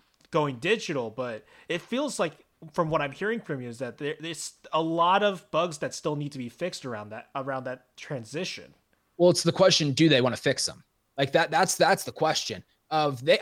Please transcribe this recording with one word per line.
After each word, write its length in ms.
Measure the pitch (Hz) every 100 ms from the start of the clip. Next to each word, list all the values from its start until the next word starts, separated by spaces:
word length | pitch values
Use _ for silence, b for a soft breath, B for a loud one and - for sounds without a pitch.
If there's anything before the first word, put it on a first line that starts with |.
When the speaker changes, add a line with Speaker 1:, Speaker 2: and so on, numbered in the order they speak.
| _ _ _
Speaker 1:
going 260 | 165 147 120
digital, 500 | 165 220 - 139 113
but 340 | 107 123 107 - b b
it 140 | 170
feels 380 | - 247 285 -
like, 260 | 170 - _ _ 156
from 160 | - 160
what 120 | 156
I'm 80 | 143
hearing 280 | 131 208 233
from 200 | - 139
you, 80 | 123
is 100 | 113
that 200 | 123 -
there, 160 | 147 156
there's 320 | 165 160 - - -
a 80 | 156
lot 440 | 165 165 170 196
of 260 | 208 185 -
bugs 280 | 151 175 147
that 140 | 135
still 220 | - 160
need 160 | 147 143
to 60 | 131
be 100 | 120
fixed 360 | - 180 -
around 240 | 131 107 104
that, 220 | 110 -
around 300 | 139 135 131
that 320 | 127 127 _ -
transition. 800 | - 139 110 151 180 - 65 _ _ _ _ -
Speaker 2:
Well, 140 | 180
it's 120 | -
the 100 | 165
question, 400 | - 190 - 151
do 160 | 127 160
they 120 | 131
wanna 160 | 127 -
fix 300 | 143 123 -
them? 180 | - _ _ _ -
Like, 140 | 139
that, 180 | 165 156
that's, 240 | 160 185 -
that's 280 | 165 -
the 80 | -
question 500 | - 156 - - 95 - _ -
of 340 | 156 151 123
they, 140 | 143 202